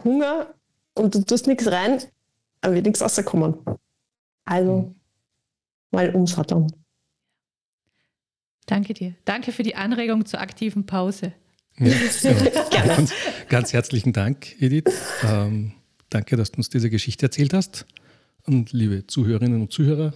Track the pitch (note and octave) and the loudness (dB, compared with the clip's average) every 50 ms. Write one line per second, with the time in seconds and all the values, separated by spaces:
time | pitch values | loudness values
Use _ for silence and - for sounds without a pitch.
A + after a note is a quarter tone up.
0 | - A#3 B3+ C#4+ D4 C#4+ D4+ E4 - - - _ _ _ _ _ _ _ - - | 0 0 2 2 2 0 -2 -4 -6 -8 -12 _ _ _ _ _ _ _ -4 0
1 | A3 G#3 - G#3 G3 - A#3 A#3+ - C4+ C4+ B3+ A#3 G#3+ F3 F3+ F#3 A3 C4+ C4 | 0 2 2 0 0 2 0 0 2 2 0 2 2 0 0 0 0 0 0 -2
2 | - - _ _ _ _ _ _ _ _ _ - - F#3+ F3+ F3 F#3+ G#3 G#3 - | -2 -8 _ _ _ _ _ _ _ _ _ -4 -2 0 0 2 2 2 0 2
3 | - G#3 - - G3 - - F3 D#3 D#3+ D#3 D#3+ - - A2 - _ _ _ _ | 0 0 0 -2 -2 0 0 0 2 2 0 -4 -4 -8 -8 -8 _ _ _ _
4 | _ _ _ _ _ _ _ _ - - F3 F3+ F#3 F#3 F#3 F#3 F#3 - - _ | _ _ _ _ _ _ _ _ -6 -2 0 2 2 2 2 0 -2 -4 -8 _
5 | _ _ _ _ _ _ _ _ _ _ _ _ _ _ _ _ _ - - F#3 | _ _ _ _ _ _ _ _ _ _ _ _ _ _ _ _ _ -4 0 0
6 | F3+ F3 F3+ F#3 F3+ F3 - - D3+ - F3 E3 D#3 D#3 - _ _ _ _ _ | 2 2 2 2 2 2 0 -2 -2 0 2 2 2 0 -2 _ _ _ _ _
7 | _ _ _ _ _ _ _ _ _ _ _ _ _ _ _ _ _ _ _ _ | _ _ _ _ _ _ _ _ _ _ _ _ _ _ _ _ _ _ _ _
8 | _ _ _ _ _ _ _ _ _ _ _ _ - - G3+ G3+ G3+ - G#3+ - | _ _ _ _ _ _ _ _ _ _ _ _ -6 -4 -2 -2 -2 -2 -6 -8
9 | F#3 F3+ F3 _ - - G3+ A#3+ - - A3+ - - A3 - - G3 A3 B3 A#3+ | -8 -10 -10 _ -6 -6 -4 -4 -4 -8 -6 -4 -4 -4 -4 -4 -4 -2 -2 -2
10 | A#3 A3+ A3 A3 G#3+ - - - G3 F#3+ - - A3 A3 G3 G#3 G3 G3+ G3 F#3+ | 0 0 0 0 0 -2 -4 -8 -8 -8 -8 -6 -6 -4 -2 -4 -4 -2 -2 -2
11 | F3+ F#3+ G3 - - G3 - _ _ _ _ _ _ _ _ - - B3 C4 B3 | -2 -2 -2 -4 -6 -10 -10 _ _ _ _ _ _ _ _ 2 4 4 4 4
12 | A#3+ A3+ - - - C4+ B3 G3+ C4 - - D#4 D4+ - - - - - E3+ - | 2 0 -2 0 4 4 4 6 4 2 2 0 -2 0 0 2 4 4 4 4
13 | D3+ - - - - F4 - - - - C3 B2 A#2 - - A#2 - - - A#2 | 2 2 0 -4 -6 -8 -8 -8 -4 0 2 2 2 2 0 -2 0 0 0 0
14 | - B2+ G#2+ G#2+ G2 A2+ C#3 - - - - - C#3+ C3 C3+ D#3 D#3 - - - | 0 2 0 2 0 0 -2 -4 -8 -16 -6 0 0 2 2 2 2 0 -2 -2
15 | - - - - - A2 A2 G#2 G2+ G#2 G#2+ G#2+ G#2+ G#2+ - _ _ _ _ _ | -4 -8 -6 -4 0 0 2 2 0 0 -2 -2 -4 -6 -8 _ _ _ _ _
16 | _ - - A2+ G2+ - B2 A#2 A2 - - - A2+ - - B2+ A2+ A2+ A2 G#2 | _ -4 -4 -4 -2 0 0 0 0 -2 -2 -6 -6 -2 -2 0 0 0 0 0
17 | - - - - - C3 - - C#3+ C3+ - F#3+ F#3 - - - - _ _ - | -2 -2 -6 -2 -2 -2 0 0 0 2 2 0 0 -2 -6 -18 -18 _ _ -20
18 | _ _ _ _ _ _ _ _ - - C3+ B2+ A2+ - - B2 A2 G#2 G2 F#2+ | _ _ _ _ _ _ _ _ -2 0 0 0 0 0 -2 0 0 0 0 -2
19 | F#2+ - - C#3+ A#2+ G#2+ A#2 G#2 B2 B2 A#2+ A2+ A2 G#2 - - D3+ C#3 D3+ D3 | -4 -6 -2 0 0 2 2 2 0 0 0 0 -2 -4 -2 0 2 2 2 0
20 | D#3+ D3+ D3 | -2 -4 -4